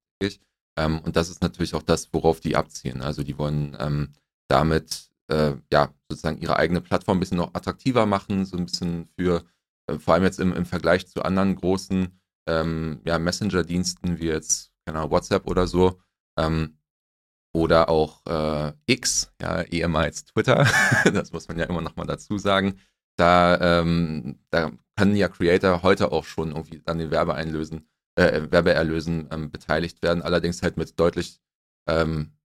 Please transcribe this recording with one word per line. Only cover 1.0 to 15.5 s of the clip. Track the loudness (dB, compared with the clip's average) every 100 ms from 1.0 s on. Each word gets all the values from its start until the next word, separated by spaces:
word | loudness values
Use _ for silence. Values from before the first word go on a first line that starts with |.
und | -2 -2
das | -2
ist | -2
natürlich | -4 -2 -4
auch | -2
das, | 0 0 0
worauf | 0 2 2
die | 0 -2
abzielen. | -2 -6 -8 -6
Also | -6 -6
die | -6 -4
wollen, | -4 -2 -4 -4
ähm, | -4 -2 -4 -8 _ _ 0
damit, | 2 4 2 -2 -10 -14 _ -4
äh, | 0 0 -2 0
ja, | 2 2 -2 -14
sozusagen | -8 -6 -6
ihre | -2 0
eigene | 0 -2
Plattform | -2 -2 0 0
ein |
bisschen | 0 -2
noch | -2
attraktiver | -4 -8 -6 -2 0 2
machen, | 0 -2 -4
so | -2 -4
ein | -6
bisschen | -4 -4 -6 -8 -4
für, | -2 -2 -4 _ _ _ -10
äh, | -4
vor | 2
allem | 4
jetzt | 4 2
im, | -2
im | -2 -4
Vergleich | -2 2 2 0
zu | -6
anderen | -2 0 0 0
großen, | -2 -2 -2 -2 -2 -6 _ _ -4
ähm, | -2 0 -2 -6 -6
ja, | -4 -2
Messenger-Diensten | -2 -2 -2 -2 0 -2 -2 -4 -4 -2
wie | -2
jetzt, | -4 -4 -6 -6 _
keine | -10 -6
Ahnung, | 0
WhatsApp | 0 2 -2
oder | 0